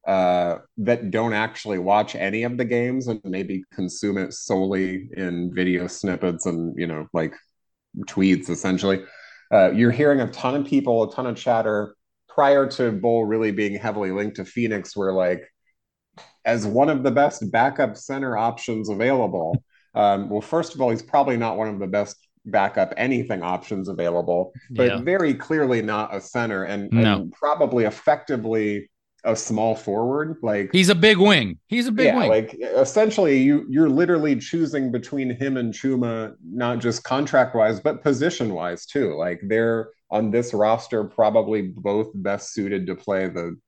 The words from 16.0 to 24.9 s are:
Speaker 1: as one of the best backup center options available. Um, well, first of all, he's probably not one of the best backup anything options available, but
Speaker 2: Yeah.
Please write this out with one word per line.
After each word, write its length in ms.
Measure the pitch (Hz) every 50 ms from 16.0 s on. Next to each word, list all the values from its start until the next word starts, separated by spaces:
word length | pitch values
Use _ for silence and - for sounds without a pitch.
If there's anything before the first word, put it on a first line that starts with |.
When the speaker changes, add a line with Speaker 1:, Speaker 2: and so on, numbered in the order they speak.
| _ _ _ - - _ _ _ _
Speaker 1:
as 200 | 117 117 117 104
one 220 | 104 104 123 139 151
of 140 | 151 135
the 80 | 127 139
best 400 | 117 139 143 139 - - 110 95
backup 460 | - 113 127 135 131 - 139 110 104
center 400 | - - - 135 135 139 127 117
options 520 | 107 113 120 117 - - - 113 110 107 104
available. 760 | 104 98 113 127 135 127 113 95 90 90 82 82 - - _ _ _ _ _ _ _
Um, 360 | 110 104 101 98 98 101 90
well, 100 | 104 104
first 340 | - - - 165 160 165 -
of 60 | 139
all, 100 | 131 120
he's 120 | 113 107
probably 340 | - - - 143 143 139 123
not 200 | 117 117 113 90
one 120 | 101 110 107
of 120 | 104 98
the 60 | 98 92
best 280 | 98 104 101 - - _ _ _ _ _ _
backup 500 | 110 98 104 98 95 - 104 95 - -
anything 460 | - 117 131 135 117 - - 107 92
options 460 | 85 87 90 87 - - 110 95 95 92
available, 640 | 92 82 85 87 85 85 82 85 87 87 92 - _ - _ _
but 180 | 127 117 127
Speaker 2:
Yeah. 120 | 120